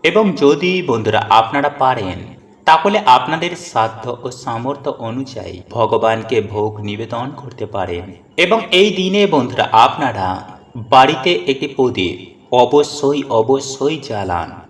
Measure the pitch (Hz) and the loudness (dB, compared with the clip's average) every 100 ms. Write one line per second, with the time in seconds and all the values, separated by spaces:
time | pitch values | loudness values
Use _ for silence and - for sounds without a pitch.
0 | 160 190 214 139 143 156 180 185 147 113 | 2 2 2 4 2 4 0 -2 -2 -2
1 | 107 104 - 107 113 143 143 143 131 123 | 0 0 4 4 4 -2 -2 0 0 0
2 | 92 87 92 - - _ - 160 202 208 | -4 -8 -14 -20 -20 _ 4 4 4 0
3 | 135 127 147 160 170 170 - 120 110 110 | 4 4 4 -4 -4 -6 -6 -2 -2 -4
4 | 113 - 131 - - 117 123 143 147 - | -10 -8 -10 -10 -8 -6 -6 -6 -8 -6
5 | 117 120 135 - 92 90 - 120 110 113 | -8 -6 -8 -10 -12 -14 -10 -2 2 2
6 | 110 113 107 117 101 104 107 107 104 104 | 2 0 -2 -2 -2 -4 -4 -6 -10 -10
7 | 113 117 131 - 131 - 107 101 90 87 | -8 -8 -10 -12 -18 -12 -8 -6 -6 -8
8 | 98 - _ - 175 220 190 180 208 180 | -10 -18 _ -2 2 0 2 4 4 2
9 | 185 202 196 156 120 - - 110 127 - | -2 0 2 2 0 -2 2 4 4 2
10 | 135 104 92 95 - - - 120 110 131 | -4 -2 -4 -6 -10 -20 -18 -16 2 4
11 | 135 156 175 175 - 135 147 - 127 101 | 6 2 0 0 -2 -4 -4 0 0 0
12 | 87 - - - _ 123 123 147 147 - | -4 -6 -14 -20 _ 2 4 4 2 -2
13 | 139 143 - 113 113 135 135 - 143 160 | -2 -2 0 0 2 0 0 -4 -4 -4
14 | - 110 95 87 80 87 | -6 -6 -4 -4 -6 -14